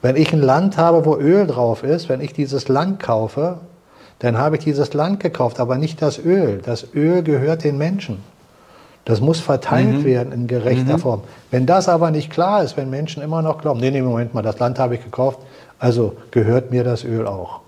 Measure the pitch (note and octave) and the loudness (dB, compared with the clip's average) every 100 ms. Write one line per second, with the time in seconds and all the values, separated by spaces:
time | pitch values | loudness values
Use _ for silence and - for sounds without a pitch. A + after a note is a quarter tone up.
0 | B2+ C3+ D#3 E3 C3+ C3+ F#3+ - E3+ E3+ | 2 2 4 4 4 4 2 2 4 6
1 | D3+ C#3+ C#3+ F#3+ F#3+ B2+ A#2+ G#2+ C3+ E3 | 4 2 4 4 2 0 0 0 -2 -2
2 | E3 C3 C#3+ - C#3 C3+ - C3+ F3 G3 | -2 -4 -4 -4 -2 -4 0 0 0 -4
3 | - A2+ A2 - D#3+ F3 - - _ _ | -2 -2 -2 -2 -4 -4 -14 -20 _ _
4 | - _ A#2+ A2+ D3 D#3 D#3 C#3+ C#3+ D3 | -20 _ -2 2 0 0 -2 0 0 0
5 | D#3+ G3+ F3 D#3+ A#2+ - A#2+ B2+ D#3 - | -2 0 -2 0 -2 -2 -2 0 -2 -2
6 | D#3 - D#3+ F#3+ D3+ G2+ - A#2 - - | -4 -2 0 2 2 -2 -6 -8 -6 -2
7 | D#3 F3+ D#3+ C#3+ C#3 D#3+ D3+ C#3 D#3 G3 | 2 2 2 0 0 0 -2 -2 -2 -4
8 | F3 G2 G2+ _ _ _ _ - - _ | -6 -10 -12 _ _ _ _ -20 -20 _
9 | - A2 C3+ D#3+ - C3+ - - B2+ C3+ | -2 2 2 0 0 -2 2 2 4 2
10 | D3 B2 B2 B2+ A#2+ B2 A2+ B2+ C3 D#3 | 2 0 0 -6 -4 -2 0 0 2 0
11 | C#3+ G#2+ - - - B2+ B2+ F#3+ F#3 E3+ | 0 -4 -6 -20 -4 0 4 4 4 2
12 | E3 D3+ D3+ - F3+ G#3 D3 - C3+ C3+ | 2 0 -2 -2 0 2 0 -4 -6 -6
13 | D3+ - D3+ E3 D#3+ D3+ D3+ C#3 C3 C#3 | -6 -8 -6 -2 -2 -2 -2 0 0 0
14 | B2+ A#2 A#2 A#2+ A2 G#2+ B2 B2+ B2+ A#2+ | 0 -2 -2 -4 -4 -2 -2 0 -2 -2
15 | - - C3 C3 - - - _ B2 A#2+ | -8 -2 -2 -2 -16 -20 -20 _ 0 2
16 | A2 - - B2 G#2+ B2 B2+ B2 B2 A#2 | 0 -4 -2 0 2 2 0 -2 0 -2
17 | B2 A2+ A2 G2 F2+ - | -4 -4 -4 -6 -10 -16